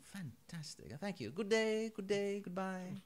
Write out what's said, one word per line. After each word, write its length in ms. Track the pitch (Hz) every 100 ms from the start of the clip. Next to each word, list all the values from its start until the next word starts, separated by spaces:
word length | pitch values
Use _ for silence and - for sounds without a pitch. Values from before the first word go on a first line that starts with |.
fantastic. 880 | - 196 160 - - 170 147 - - 120
Thank 200 | 202 185
you. 120 | 110
Good 180 | 151 208
day, 420 | 220 220 220 226
good 120 | 220 196
day, 320 | 202 202 202
goodbye. 600 | 196 180 190 185 180 196